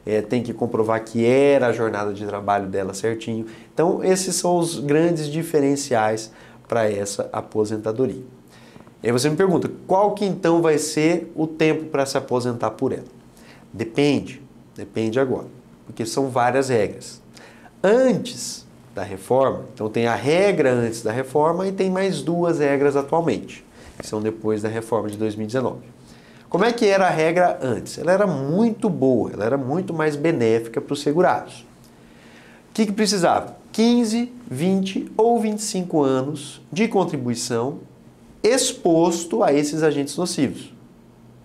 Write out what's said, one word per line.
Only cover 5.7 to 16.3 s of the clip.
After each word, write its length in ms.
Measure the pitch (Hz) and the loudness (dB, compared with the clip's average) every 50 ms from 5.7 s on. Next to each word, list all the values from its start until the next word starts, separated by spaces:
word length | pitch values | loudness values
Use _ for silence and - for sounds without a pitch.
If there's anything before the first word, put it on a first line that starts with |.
| 143 139 139 - 127 113 110 110 110 110 110 - - - - - - - - - | 2 0 -2 0 0 2 2 2 0 -2 -6 -10 -16 -20 -20 -20 -20 -16 -8 -2
para 200 | 113 117 113 110 | 0 0 2 0
essa 400 | 104 98 101 101 - - - - - | 0 -2 -4 -6 -4 -6 -6 -6 -6
aposentadoria. 880 | 110 98 - - 107 107 104 110 107 107 110 110 113 131 117 95 - - - - - - - - - - - - - - - - - - | -8 -8 -6 -2 -2 -2 -2 -2 -4 -4 -4 -2 0 0 -2 -2 -6 -12 -18 -20 -20 -20 -20 -20 -20 -20 -20 -20 -20 -20 -20 -14 -6 -2
E 60 | 110 | 0
aí 40 | 117 | 0
você 160 | 123 123 151 | 2 0 0
me 60 | 151 | 0
pergunta, 340 | 156 196 190 175 143 123 123 - - - - | 2 2 2 2 2 0 -2 -6 -8 -4 0
qual 240 | 180 185 208 202 202 | 2 4 4 2 2
que 120 | - 214 | 0 -2
então 380 | 196 175 - - 165 165 170 160 | -2 -2 0 2 2 2 4 4
vai 160 | 165 151 147 | 4 2 2
ser 540 | 151 - - 156 151 160 175 175 170 - - | 0 -2 -2 0 2 2 2 0 -2 -6 -6
o 140 | - 160 160 | -4 -4 -4
tempo 380 | 160 - 160 156 156 156 - | 0 0 2 2 2 0 -2
para 200 | - - 139 139 | -4 -2 -2 -2
se 100 | 135 - | 0 -2
aposentar 540 | 139 127 - 127 123 117 123 120 110 - 110 | -4 -2 0 -2 0 0 -2 -4 -2 -4 -4
por 220 | - - 135 127 - | -4 -2 -2 -2 -2
ela? 120 | - - - - - - - - - - - - - - - - | -4 -8 -12 -20 -20 -20 -20 -20 -20 -20 -20 -20 -20 -20 -14 -8
Depende, 680 | 95 117 113 - - 143 147 139 113 90 92 - - - - - - - - - | -8 -6 -4 0 0 2 2 2 0 -2 -4 -12 -16 -18 -20 -20 -20 -20 -20 -16
depende 440 | - 101 - - 110 113 110 110 127 | -16 -14 -8 -4 -2 -2 0 0 0
agora, 260 | 139 127 117 82 - - - - - - - - - | 0 0 -2 -4 -6 -10 -16 -20 -20 -20 -20 -20 -20
porque 180 | - - - 117 | -16 -10 -8 -8
são 240 | 110 - - 135 | -4 -2 -2 -2
várias 400 | 135 | 0